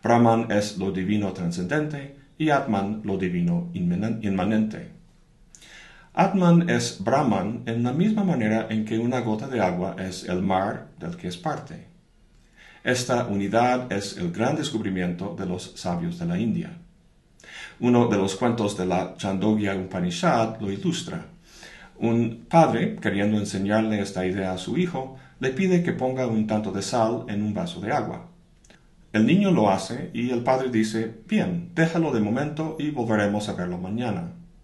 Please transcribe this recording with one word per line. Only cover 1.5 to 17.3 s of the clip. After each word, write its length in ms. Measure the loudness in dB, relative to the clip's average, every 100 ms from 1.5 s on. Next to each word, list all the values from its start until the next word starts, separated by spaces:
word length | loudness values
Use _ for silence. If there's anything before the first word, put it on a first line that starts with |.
| -4 -2 -2 -2 -6 -12 -18 -20 _
y 120 | 2
Atman 500 | 2 2 -2 0 -4
lo 140 | -4 -2
divino 520 | -2 0 2 0 -2
inmanen-, 500 | -4 -2 0 -2 -2
inmanente. 680 | -2 0 2 2 0 -4 -12 -20 -20 _ _ _ _ -20 -20 -20 -20 -20 -14
Atman 560 | 2 2 4 6 6 6
es 320 | 2 0 -4
Brahman 600 | 2 2 4 2 0 -4 -4
en 160 | -2
la 100 | 0
misma 300 | 2 2 2
manera 460 | 2 2 2 0 0
en 140 | -2
que 140 | -2 0
una 220 | 0 0
gota 280 | -2 -2 -2
de 120 | 0
agua 360 | 0 0 -4 -6
es 260 | -8 -8
el 180 | -4 -2
mar 480 | 2 2 0 -4 -12 -12
del 160 | -12 -8
que 100 | -10
es 100 | -6
parte. 520 | -6 -6 -10 -16 -18 -20 _ _ _ _ _ _ -20 -10
Esta 420 | -2 0 2 0 0
unidad 680 | -2 2 4 4 2 0
es 240 | -4 -4 -4
el 140 | -6
gran 240 | 0 0
descubrimiento 800 | 0 -2 -2 -2 -2 -2 -2 -6 -6
de 100 | -6
los 260 | -6 -8
sabios 460 | -8 -4 -2 -4 -4
de 60 | -2
la 120 | 0
India. 400 | 0 -2 -4 -12 -20 _ _ _ _